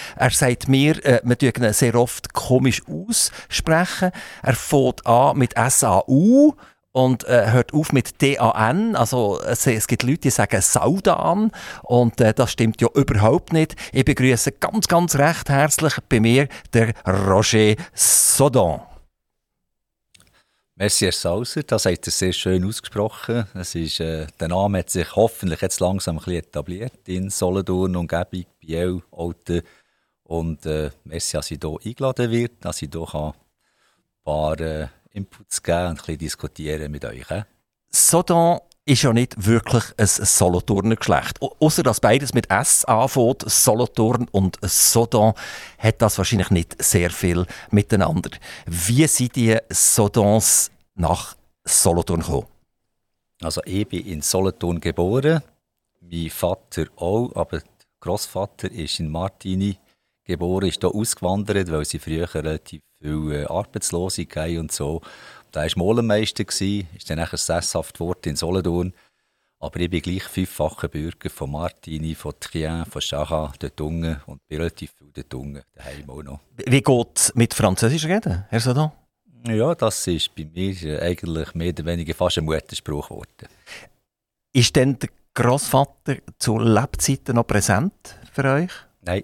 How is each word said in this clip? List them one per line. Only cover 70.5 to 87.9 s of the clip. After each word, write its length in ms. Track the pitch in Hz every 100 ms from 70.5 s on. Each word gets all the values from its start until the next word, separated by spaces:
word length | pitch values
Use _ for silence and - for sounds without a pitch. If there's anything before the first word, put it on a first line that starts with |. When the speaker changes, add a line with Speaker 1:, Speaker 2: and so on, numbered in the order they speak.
| - 78 - 82
Speaker 2:
Bürger 420 | 76 82 - 87
von 220 | - 69
Martini, 640 | 76 87 - - 78 80 80
von 160 | 76 -
Trien, 440 | - 82 78 82 80
von 140 | 71
Chara, 520 | - 73 73 78 76 -
dort 240 | - -
unten 400 | 76 82 82 69 -
und 180 | 71 _
bin 100 | 76
relativ 360 | 82 - 78 _
viel 140 | 73
dort 180 | - -
unten, 300 | 64 71 69 - 65
daheim 340 | 67 71 71
auch 120 | 69
noch. 160 | 71 73 _ -
Speaker 1:
Wie 260 | - 131
geht's 500 | - 123 - - - 117
mit 180 | 117
Französisch 520 | - 107 95 113 156 156
reden, 400 | 208 - 90 98
Herr 100 | 113
Sodan? 320 | 127 127 151 - _ _ _ 120 117
Speaker 2:
Ja, 300 | 110 139 170
das 320 | 110 - 92
ist 260 | 82 -
bei 100 | - 78
mir, 220 | 85 95 95
äh, 160 | 78 76
eigentlich 560 | 87 87 85 80 76
mehr 140 | 82 87
oder 160 | 80
weniger 300 | 80 85 80
fast 240 | - 92 -
ein 80 | 78
Mutterspruch 640 | 78 - - - 73 -
geworden. 360 | - - _ - _ - - - _ _ _ _ _ _
Speaker 1:
Ist 220 | 131 117
denn 240 | 143 131 131
der 120 | - _ _
Grossvater 800 | - 120 139 - 135 143 _ - 131 - -
zu 180 | 120 110
Lebzeiten 800 | 113 104 - - - 135 - 120
noch 100 | -
präsent 460 | 104 - 101 185